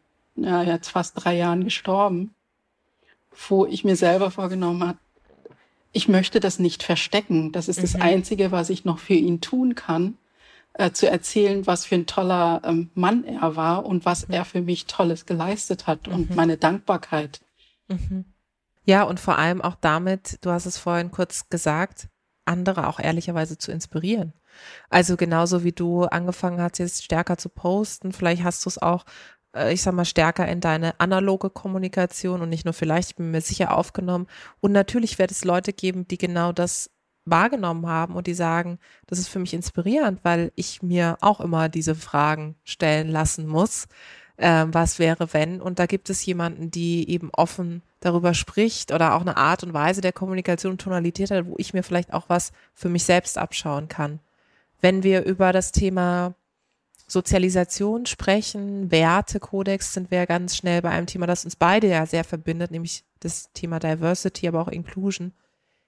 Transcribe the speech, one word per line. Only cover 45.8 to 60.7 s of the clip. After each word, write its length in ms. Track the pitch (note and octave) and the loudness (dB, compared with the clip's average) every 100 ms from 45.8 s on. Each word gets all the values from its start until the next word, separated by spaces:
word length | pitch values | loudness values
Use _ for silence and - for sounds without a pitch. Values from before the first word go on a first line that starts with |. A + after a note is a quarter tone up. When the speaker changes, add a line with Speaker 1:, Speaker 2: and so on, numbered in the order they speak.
| F3 | 0
Speaker 2:
gibt 220 | G3 - | 0 -4
es 120 | F#3+ - | -6 -4
jemanden, 440 | F3 E3+ D#3 E3 | -2 -4 -4 -8
die 400 | F3 E3+ E3+ - | -4 -2 -2 0
eben 220 | E3+ E3 | -4 -2
offen 480 | - E3+ - F3 E3+ - _ | 0 0 0 -6 -8 -12 _
darüber 340 | F3+ E3+ F3 E3 | 0 2 2 0
spricht 560 | - - A3 - - | -2 0 0 0 -2
oder 220 | E3 D#3+ C#3 | 2 4 4
auch 60 | |
eine 140 | F3 - | 2 2
Art 260 | C#3+ F3+ | 2 2
und 100 | F3 | -2
Weise 260 | D#3+ D#3 F#3+ | 0 2 2
der 100 | F#3 | -2
Kommunikation 600 | - F#3+ F#3 F3+ F3 F#3+ | -2 -4 -4 -2 -2 -2
und 80 | F#3 | -4
Tonalität 500 | G3 F3+ E3+ F3 G3 | -4 -2 -2 -2 0
hat, 140 | G3 F3 | 0 -2
wo 80 | - | -6
ich 160 | - | -4
mir 80 | F#3+ | -4
vielleicht 300 | F3+ F3 F3 | -2 -2 -2
auch 120 | E3 - | -4 0
was 220 | F3 - - _ _ | 0 0 -8 _ _
für 120 | F3 | -2
mich 140 | F3 | 0
selbst 340 | - F3+ - - | 4 2 2 -4
abschauen 480 | - - D#3+ C#3+ D3+ | -6 -6 -4 -6 -6
kann. 320 | - D3 D3+ - _ _ _ _ _ | -6 -6 -6 -14 _ _ _ _ _
Wenn 200 | F#3 F#3+ | 4 4
wir 220 | F#3+ F#3+ - | 4 2 2
über 260 | F#3+ F#3+ | 2 4
das 180 | F#3 F#3 | 4 2
Thema 640 | - F#3+ F#3 F3+ F3 F3+ F3+ _ _ _ _ _ _ - | 0 0 2 0 0 -2 -6 _ _ _ _ _ _ -4
Sozialisation 1000 | F#3 - G3 F#3 F#3 F3+ - G3+ A3+ B3 | -2 2 2 4 2 0 -2 -2 -2 -4
sprechen, 840 | - - G3+ G#3+ G#3 G3+ G3+ F#3+ | -4 2 2 0 -6 -8 -6 2
Wertekodex, 1000 | D#3+ E3 F3+ G#3 G#3 - G3 G3 G3 - | 4 6 4 0 -6 -6 -4 -2 -2 -4
sind 180 | - F3+ | -6 -2
wir 140 | F3+ F3+ | 0 0
ganz 280 | F3 F3+ - | 0 -2 -4
schnell 260 | F3+ | 0